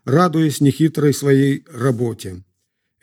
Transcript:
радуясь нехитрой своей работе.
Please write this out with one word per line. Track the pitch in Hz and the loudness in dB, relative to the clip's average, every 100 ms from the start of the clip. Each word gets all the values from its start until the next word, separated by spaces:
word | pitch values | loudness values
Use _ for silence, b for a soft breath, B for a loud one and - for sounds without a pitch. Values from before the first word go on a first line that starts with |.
радуясь | 131 147 180 160 156 - | -2 2 2 2 -2 2
нехитрой | 143 - 160 151 147 | 0 2 0 0 0
своей | 135 143 135 139 139 - | 0 2 2 2 -2 -8
работе. | 113 135 113 120 98 98 90 - _ _ _ _ _ | -4 -2 -2 -4 -6 -12 -14 -20 _ _ _ _ _